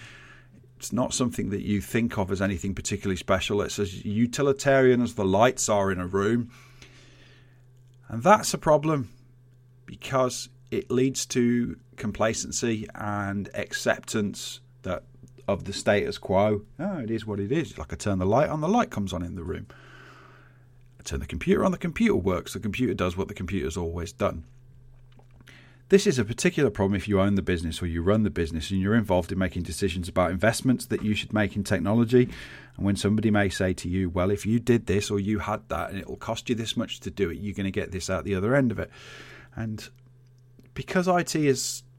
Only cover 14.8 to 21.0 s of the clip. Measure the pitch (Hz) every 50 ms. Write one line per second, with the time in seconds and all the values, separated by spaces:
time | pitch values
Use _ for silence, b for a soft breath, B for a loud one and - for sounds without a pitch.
14.8 | - 92 87 - - - - - - - - - - - 98 90 - 98 95 -
15.8 | - 110 104 101 - - 101 - - - 92 95 104 107 107 104 - - - -
16.8 | 180 202 190 151 113 107 113 110 107 107 101 101 101 101 143 165 139 - - -
17.8 | - - - - - 104 98 92 90 95 110 131 151 143 147 156 151 175 220 247
18.8 | - - - 107 98 92 92 87 87 87 87 92 85 90 85 85 - - B B
19.8 | B B B B B B B B B B B B B B B B B B B B
20.8 | B - - -